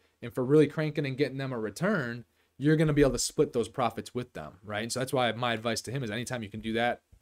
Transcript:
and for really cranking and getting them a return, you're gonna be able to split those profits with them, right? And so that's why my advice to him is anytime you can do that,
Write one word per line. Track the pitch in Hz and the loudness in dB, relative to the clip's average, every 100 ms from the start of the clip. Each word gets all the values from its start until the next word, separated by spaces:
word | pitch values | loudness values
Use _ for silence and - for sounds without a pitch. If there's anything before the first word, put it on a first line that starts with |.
| _ _ | _ _
and | 120 113 | -8 -4
for | |
really | 123 147 147 | 4 6 6
cranking | 147 156 151 143 | 2 -2 -2 -4
and | 131 | -2
getting | 143 131 | -2 -2
them | 135 | -6
a | 123 | -4
return, | 107 98 185 208 120 120 117 _ _ - | -6 -2 -2 0 -2 -6 -12 _ _ -2
you're | 139 156 | 2 4
gonna | 160 | 4
be | 147 | 6
able | 139 | 4
to | 120 | 4
split | - - 147 | -2 0 2
those | 123 110 | 2 -2
profits | - 120 - 104 | 0 -2 -2 -6
with | 123 123 | -8 -8
them, | - 78 92 101 | -10 -12 -14 -8
right? | 104 | -6
And | 117 | -4
so | 123 | -4
that's | 131 | -2
why | 135 120 | 2 2
my | 110 123 | 0 -2
advice | 113 113 113 | -2 -2 -4
to | - | -4
him | 131 | -6
is | 120 | -4
anytime | 107 120 127 | -6 -6 -6
you | 104 | -8
can | 110 | -8
do | 110 | -4
that, | 113 120 113 _ - | 0 0 -2 _ -20